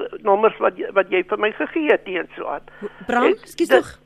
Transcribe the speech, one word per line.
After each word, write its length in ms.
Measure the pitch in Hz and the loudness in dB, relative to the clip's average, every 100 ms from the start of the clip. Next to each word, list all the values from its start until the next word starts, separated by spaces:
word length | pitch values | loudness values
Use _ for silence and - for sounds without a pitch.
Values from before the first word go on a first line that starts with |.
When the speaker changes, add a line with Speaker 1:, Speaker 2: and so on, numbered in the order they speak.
| - - | 0 -4
Speaker 1:
nommers 340 | 214 196 220 - | 0 4 2 2
wat 180 | 220 185 | -2 -2
jy, 140 | - | -2
wat 180 | 196 185 | 0 0
jy 120 | 185 | -2
vir 140 | 180 208 | -2 -2
my 120 | 208 | -2
gegee 360 | 220 302 330 302 | -2 -6 -2 2
het 160 | 208 - | 0 0
nie 120 | 180 | -8
en 100 | 160 - | -8 -10
so 100 | 170 | -10
aan. 140 | 143 - - 208 - 190 | -10 -12 -14 -14 -12 -4
Speaker 2:
Bram, 180 | 233 | 0
Speaker 1:
Ek, 140 | 262 415 - | 2 0 -6
Speaker 2:
skus 220 | - 339 | -6 2
Speaker 1:
dit 20 | |
Speaker 2:
tog 280 | 262 - - | 2 2 -8